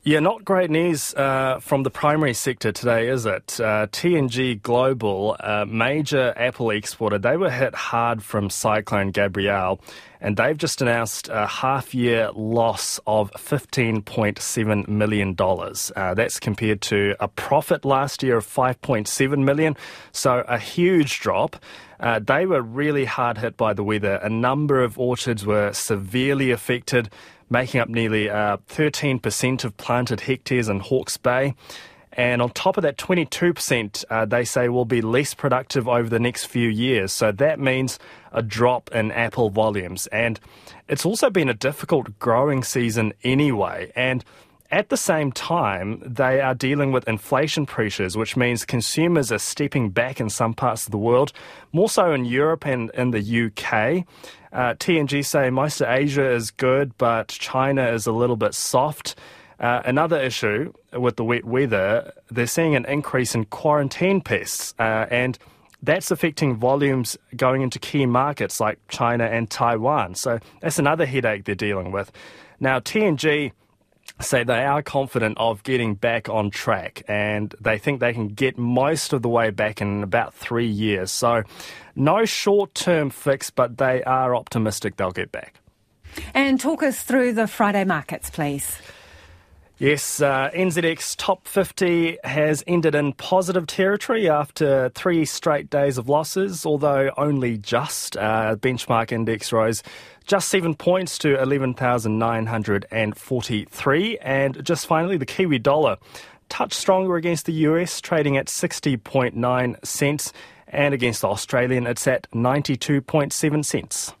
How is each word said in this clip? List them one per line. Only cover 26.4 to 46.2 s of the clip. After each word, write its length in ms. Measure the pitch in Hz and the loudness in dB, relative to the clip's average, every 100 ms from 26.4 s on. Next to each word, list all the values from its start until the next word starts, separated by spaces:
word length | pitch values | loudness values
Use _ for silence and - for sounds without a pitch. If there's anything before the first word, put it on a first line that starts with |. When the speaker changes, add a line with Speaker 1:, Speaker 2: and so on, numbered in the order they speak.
| 131 | 0
Speaker 1:
affected, 580 | 120 - 123 - 127 110 - - - _ | 0 -2 -4 0 0 0 -10 -20 -20 _
making 300 | 120 127 127 | -2 0 -2
up 80 | 117 | 0
nearly, 420 | 117 113 110 104 | 0 0 0 0
uh, 260 | 104 104 101 _ | 0 0 -2 _
thirteen 520 | - 151 - 147 127 | -2 0 0 -2 -2
percent 460 | 117 - 127 131 | -2 0 0 0
of 120 | 123 - | -4 -8
planted 440 | - 123 123 110 | -2 0 0 -4
hectares 480 | - 131 - 127 110 | -2 -4 0 -2 0
in 120 | 98 | -4
Hawke's 360 | - 131 - - | 0 -2 -2 -2
Bay. 380 | 123 123 139 131 - - - - _ | 0 2 0 -4 -14 -20 -20 -20 _
And 280 | - 123 120 | -2 0 2
on 100 | 120 | 0
top 260 | - 190 190 | 0 0 2
of 60 | |
that, 160 | 160 135 | 0 -2
twenty-two 540 | - 180 151 - 175 | 0 0 0 0 0
percent, 520 | 160 - 127 104 - - | 0 0 0 0 -8 -4
uh, 140 | 113 110 | -2 2
they 180 | 120 | 0
say, 240 | 120 - 123 | 0 0 2
will 160 | 123 | 2
be 160 | 120 120 | 2 0
less 340 | 110 123 147 | 2 0 0
productive 540 | - 143 123 127 139 117 | -2 0 0 0 -2 2
over 200 | 120 117 | 0 2
the 120 | 113 | 0
next 240 | 120 120 | 0 -2
few 240 | - 123 117 | -4 0 0
years. 440 | 110 123 120 98 | 2 2 2 0
So 200 | - 110 | 2 0
that 260 | 101 143 156 | 4 0 2
means 400 | 135 131 131 - - - - | 2 2 0 -4 -16 -20 -6
a 100 | 117 | -4
drop 500 | 110 107 123 123 - | -4 2 2 2 -2
in 180 | 120 107 | -2 0
apple 400 | 117 117 - 110 | 0 -2 0 0
volumes. 560 | 101 110 104 90 92 - | 2 2 0 -6 -8 -6
And 300 | 107 117 110 - - - - - | 0 0 -2 -10 -20 -20 -20 -6
it's 180 | - - | -2 -2
also 240 | 220 269 | 2 2
been 180 | 185 139 | 2 0
a 60 | |
difficult 640 | 113 131 - - 156 113 101 | 0 -2 -4 0 0 0 -4
growing 440 | 123 113 143 139 | 0 2 2 0
season 500 | 123 131 120 110 110 - | 0 0 0 0 0 -2
anyway. 680 | 123 131 147 113 90 90 92 - | 0 2 4 2 0 -4 -8 -2
And 280 | 127 127 - - - _ _ | 0 -2 -6 -20 -20 _ _
at 200 | 175 208 | -2 0
the 80 | 269 | -2
same 340 | - 160 147 | 0 0 0
time, 680 | 123 - 170 117 95 95 113 | -4 -2 0 0 -2 -4 -6
they 380 | - 120 | -8 0